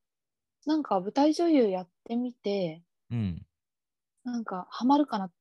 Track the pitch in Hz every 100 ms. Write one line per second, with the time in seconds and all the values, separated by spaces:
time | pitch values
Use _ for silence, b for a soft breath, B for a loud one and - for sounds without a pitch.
0 | _ _ _ _ _ _ 294 311 269 196
1 | 196 277 302 311 339 294 214 185 180 _
2 | - 240 247 - 202 202 170 165 _ _
3 | - 117 98 80 - _ _ _ _ _
4 | _ _ 247 240 220 185 - - 247 294
5 | 285 196 190 _